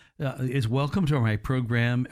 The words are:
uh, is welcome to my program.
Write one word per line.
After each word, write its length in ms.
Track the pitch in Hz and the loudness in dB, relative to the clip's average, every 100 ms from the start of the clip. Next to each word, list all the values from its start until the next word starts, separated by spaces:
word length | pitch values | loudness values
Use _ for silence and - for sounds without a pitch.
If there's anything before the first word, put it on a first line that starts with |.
| - - | -20 -8
uh, 160 | 139 127 | -8 -4
is 260 | 131 135 110 | -2 0 0
welcome 380 | 131 143 202 160 | 0 0 0 2
to 120 | 147 | 2
my 160 | 113 | 2
program. 720 | 104 - 131 117 120 120 123 123 | 0 0 -2 0 2 2 0 0